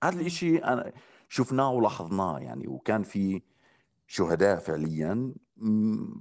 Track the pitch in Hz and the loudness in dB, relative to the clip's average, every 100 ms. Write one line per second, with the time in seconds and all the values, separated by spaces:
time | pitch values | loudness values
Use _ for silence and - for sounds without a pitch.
0 | 170 175 170 170 175 165 117 120 - - | -2 0 -4 -2 2 2 2 -2 -4 -12
1 | - - - - 123 131 135 127 107 - | -20 -20 -4 -2 0 2 2 4 2 2
2 | 82 95 92 71 65 65 71 65 - 107 | -2 -2 0 -2 -8 -10 -8 -6 0 0
3 | 98 101 98 95 - _ _ _ _ _ | 0 -2 0 -2 -6 _ _ _ _ _
4 | - - 82 82 98 87 82 80 80 78 | -6 -2 2 4 4 4 0 -2 -2 -2
5 | 78 110 131 - - - 110 107 107 107 | -2 -2 -4 -8 -18 -4 0 2 2 0
6 | - - | -6 -8